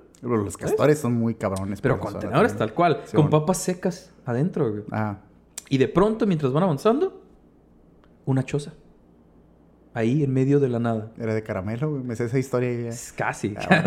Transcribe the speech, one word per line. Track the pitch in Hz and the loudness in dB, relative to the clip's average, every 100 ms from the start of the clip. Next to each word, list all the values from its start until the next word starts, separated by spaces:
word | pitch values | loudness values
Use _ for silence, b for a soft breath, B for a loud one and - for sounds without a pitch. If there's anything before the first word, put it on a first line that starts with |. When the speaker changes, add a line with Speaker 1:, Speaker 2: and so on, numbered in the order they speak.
| - - | -20 -10
Speaker 1:
Pero | 120 113 | -2 0
los | 101 | 0
Speaker 2:
¿Sabes? | - 156 | -4 -2
Speaker 1:
castores | 427 139 151 | 2 4 2
son | 123 120 | 2 0
muy | 113 110 | 0 -2
cabrones | 104 95 95 101 | -2 -2 -6 -2
Speaker 2:
Pero | 131 110 | 0 0
Speaker 1:
por | 104 | -4
eso, | |
Speaker 2:
contenedores | 92 95 131 220 | -6 -2 2 2
Speaker 1:
también. | 104 110 | 2 -2
Speaker 2:
tal | - | 2
cual, | 175 143 - | 2 2 0
Speaker 1:
Sí, | - | 2
Speaker 2:
con | 147 | 4
Speaker 1:
bueno. | 151 | 4
Speaker 2:
papas | 151 180 | 2 -2
secas | - 180 190 180 - - - | -2 -4 -4 -6 -12 -14 -6
adentro, | 120 175 196 123 | -2 -2 0 -2
güey. | 104 - | -2 -6
Speaker 1:
Ajá. | 107 107 101 - - _ - - | -4 -4 -6 -12 -20 _ -16 -2
Speaker 2:
Y | 135 | 2
de | 131 | 4
pronto, | 170 208 220 214 | 4 2 2 0
mientras | 160 139 | 0 0
van | 139 | 2
avanzando, | 185 139 - 262 381 - - - _ _ _ _ _ _ - _ - | 2 2 2 2 0 -4 -20 -20 _ _ _ _ _ _ -20 _ -2
una | 131 131 | -2 0
choza. | 143 - - - - _ - _ - - _ _ _ - | -4 -6 -16 -20 -20 _ -20 _ -20 -20 _ _ _ -10
Ahí, | 120 113 147 | -2 0 2
en | 139 | 2
medio | 131 131 143 | 2 4 4
de | 135 | 4
la | 117 | 0
nada. | 117 110 107 - | 0 -2 -4 -6
Speaker 1:
Era | 113 110 | -4 -2
de | |
caramelo, | 110 101 98 117 156 | -2 -4 -4 -4 -4
güey. | 143 | -4
Me | 123 113 | -6 -4
sé | 120 | -2
esa | 135 | -2
historia | 131 123 123 | 0 0 0
ya. | 120 117 | -2 -6
Speaker 2:
Es | 120 - - | -8 -10 -6
casi, | 110 - 104 104 | -4 -2 -4 -2
Speaker 1:
Ah, | - | 2
Speaker 2:
casi. | 170 | 4